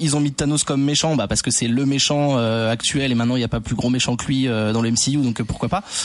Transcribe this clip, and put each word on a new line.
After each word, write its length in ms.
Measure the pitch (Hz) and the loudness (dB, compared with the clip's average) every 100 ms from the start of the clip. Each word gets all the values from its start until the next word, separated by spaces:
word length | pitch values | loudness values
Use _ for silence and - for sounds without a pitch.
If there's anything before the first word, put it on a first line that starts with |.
ils 160 | 160 147 | 0 2
ont 40 | |
mis 120 | 147 | 0
Thanos 320 | 139 143 151 | 0 0 0
comme 180 | - 139 | 0 0
méchant, 320 | 139 147 160 147 | 2 2 2 0
bah, 120 | 101 | 0
parce 140 | 110 | -2
que 80 | - | -2
c'est 180 | - 117 | 0 0
le 160 | 120 139 | 2 2
méchant, 520 | 139 - 147 143 131 | 2 2 2 2 2
euh, 320 | 113 113 113 | 2 0 0
actuel, 400 | 113 - 143 135 | 0 -2 -2 0
et 20 | |
maintenant 220 | 120 117 127 | 0 0 0
il 40 | |
n'y 40 | |
a 40 | 117 | -2
pas 120 | 120 | -4
plus 160 | - 113 | -4 -2
gros 140 | 123 | 0
méchant 260 | 127 - 120 | 0 0 -2
que 80 | - | -2
lui, 220 | 135 131 | 0 0
euh, 240 | 110 107 | 0 0
dans 80 | 113 | 2
le 60 | 117 | 2
M 80 | 117 | 0
C 160 | - | 0
U, 60 | 147 | 0
donc, 220 | 131 110 | 0 -2
euh, 40 | |
pourquoi 240 | 113 - 170 | -4 -4 -2
pas. 160 | 185 - - | -4 -4 -8